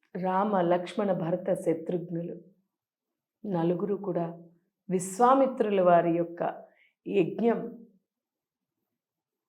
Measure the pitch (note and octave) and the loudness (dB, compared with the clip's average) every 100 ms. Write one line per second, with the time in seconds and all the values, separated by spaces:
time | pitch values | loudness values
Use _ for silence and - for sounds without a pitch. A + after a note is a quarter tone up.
0 | _ F#3 F#3 F#3 G#3 G3 F3 F3 - - | _ -6 -2 0 0 0 2 0 -2 -4
1 | G3+ F3 D#3+ F3+ F#3+ F3+ - D#3+ - F3 | -2 -2 -2 -4 -2 -2 -2 -2 -2 -6
2 | - E3+ E3+ - - _ _ _ _ _ | -6 -8 -8 -12 -18 _ _ _ _ _
3 | _ _ _ _ G#3 F3 E3 F3 G3+ F#3+ | _ _ _ _ -6 -2 0 0 -2 -4
4 | F#3+ F3 E3+ - - _ _ _ - F3+ | -4 -4 -4 -8 -20 _ _ _ -4 -4
5 | F3+ - B3 C4+ C4 - G#3+ G3 F3 E3+ | -2 2 4 6 4 2 0 4 6 6
6 | E3+ E3+ E3+ - - - - _ _ _ | 6 0 -2 -4 -6 -6 -16 _ _ _
7 | - G3 E3 G3 A#3 G#3+ - - - _ | -2 0 0 0 0 0 -4 -14 -20 _
8 | _ _ _ _ _ _ _ _ _ _ | _ _ _ _ _ _ _ _ _ _
9 | _ _ _ _ | _ _ _ _